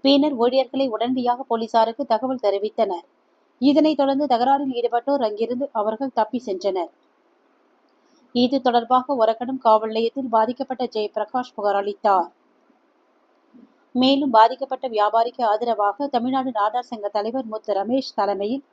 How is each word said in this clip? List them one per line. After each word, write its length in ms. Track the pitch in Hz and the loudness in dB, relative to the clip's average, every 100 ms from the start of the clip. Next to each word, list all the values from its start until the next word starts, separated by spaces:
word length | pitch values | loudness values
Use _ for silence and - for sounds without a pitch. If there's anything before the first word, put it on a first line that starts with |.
பின்னர் 300 | 269 277 302 | 4 4 2
ஊழியர்களை 560 | 254 240 262 254 262 269 | 0 0 0 -2 -2 -4
உடனடியாக 540 | 214 240 254 240 240 | -2 -2 -2 -2 -4
போலீசாருக்கு 640 | 269 226 226 233 226 233 269 | -4 -4 0 2 2 -2 -2
தகவல் 340 | 220 254 254 | -2 -2 -2
தெரிவித்தனர். 640 | 208 196 208 - 208 175 _ _ _ _ _ _ | 0 0 -4 -2 -2 -2 _ _ _ _ _ _
இதனைத் 380 | 262 285 311 285 | 4 4 4 2
தொடர்ந்து 300 | 277 277 294 | 0 0 0
தகராறில் 460 | 233 247 277 277 | 2 2 2 0
ஈடுபட்டோர் 520 | 240 233 240 277 277 | -4 -2 -2 0 0
அங்கிருந்து 440 | 220 208 226 247 277 | -2 -2 -4 -4 -4
அவர்கள் 380 | 226 208 220 277 | -2 -2 -2 -4
தப்பி 280 | 240 214 247 - | -2 -2 -4 -6
சென்றனர். 440 | 185 202 185 165 _ _ _ _ _ _ _ _ _ _ _ _ _ _ | -4 -2 -2 -6 _ _ _ _ _ _ _ _ _ _ _ _ _ _
இது 280 | 240 247 269 | 0 0 2
தொடர்பாக 540 | 254 240 233 254 262 | 2 0 2 0 0
ஒரக்கடம் 440 | 269 220 220 247 262 | 0 2 0 -6 0
காவல் 280 | 233 220 220 | 4 4 2
நிலையத்தில் 400 | 220 226 277 254 | -2 -2 -4 0
பாதிக்கப்பட்ட 580 | 220 220 247 262 254 240 | 2 2 -2 -8 -6 -6
ஜெயபிரகாஷ் 600 | 214 208 214 208 254 247 | -4 -4 -6 -4 -6 -6
புகார் 200 | - 208 | -4 -2
அளித்தார். 560 | 196 202 202 214 190 170 _ _ _ _ _ _ _ _ _ _ _ _ - - _ _ | 0 -4 -2 2 2 0 _ _ _ _ _ _ _ _ _ _ _ _ -20 -20 _ _
மேலும் 380 | 247 254 277 285 | 0 2 2 4
பாதிக்கப்பட்ட 580 | 226 233 254 269 254 262 | 6 6 4 -8 -6 -4
வியாபாரிக்கு 540 | 214 208 226 233 240 | 0 2 2 0 -2
ஆதரவாக 640 | 233 214 240 214 254 - 285 | 0 0 0 0 0 -2 -4
தமிழ்நாடு 440 | 247 247 262 262 | -2 -2 -2 -2
நாடார் 280 | 226 208 240 | -2 -2 -2
சங்க 260 | 240 226 202 | -8 -8 -4
தலைவர் 360 | 208 214 262 | -4 -4 -6
முத்து 300 | 226 214 - | -6 -10 -4
ரமேஷ் 400 | 196 202 262 - | -4 0 -2 -2
தலைமையில் 500 | - 202 196 208 277 _ | -4 -2 -2 -4 -6 _